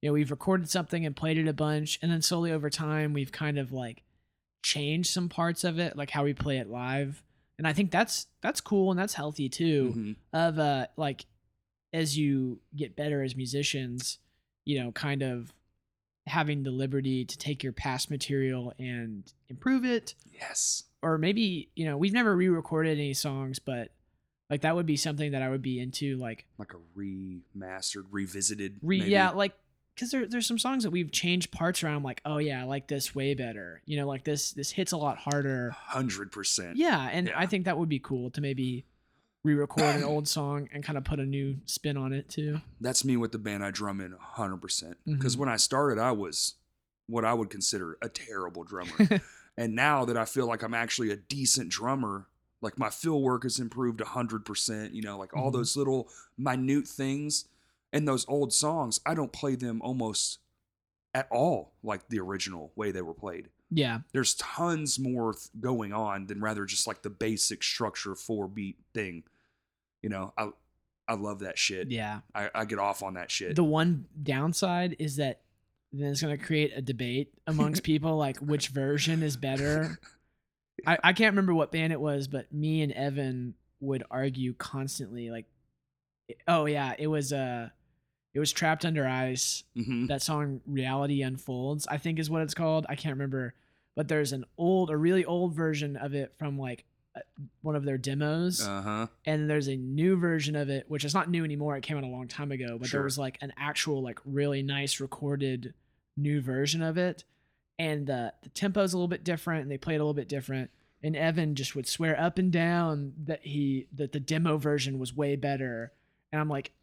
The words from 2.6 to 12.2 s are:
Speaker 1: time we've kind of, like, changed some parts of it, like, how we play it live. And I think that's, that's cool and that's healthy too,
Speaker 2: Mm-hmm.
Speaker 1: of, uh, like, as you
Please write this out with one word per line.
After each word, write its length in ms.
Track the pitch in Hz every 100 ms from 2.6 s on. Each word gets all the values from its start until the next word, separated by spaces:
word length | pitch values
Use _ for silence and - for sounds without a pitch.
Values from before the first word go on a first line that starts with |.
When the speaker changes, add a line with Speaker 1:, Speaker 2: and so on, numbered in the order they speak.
| 147
Speaker 1:
time 420 | 151 151 151 151
we've 200 | 147 135
kind 260 | - 151 143
of, 140 | 127
like, 320 | 131 120 110 _ _ _ _ _ _
changed 480 | - 156 143 160 170
some 180 | 185 175
parts 360 | - 170 165
of 160 | 180 165
it, 180 | 170 143
like, 140 | 143
how 120 | 147
we 120 | 143 139
play 240 | 143 131
it 100 | 104
live. 540 | 123 123 135 139 147 _ _ _ -
And 80 | 160
I 60 |
think 160 | 151 190
that's, 380 | 175 226 - - _
that's 200 | 240 -
cool 300 | - 202 190
and 80 | 180
that's 160 | 196 -
healthy 340 | 151 151 135
too, 460 | - 165 147 123 113
Speaker 2:
Mm-hmm. 140 | 104 107 _
Speaker 1:
of, 260 | 160 165 156
uh, 280 | 147 135 123 -
like, 300 | 147 131 - _ _ _ _ _ _
as 240 | 165 156
you 420 | 147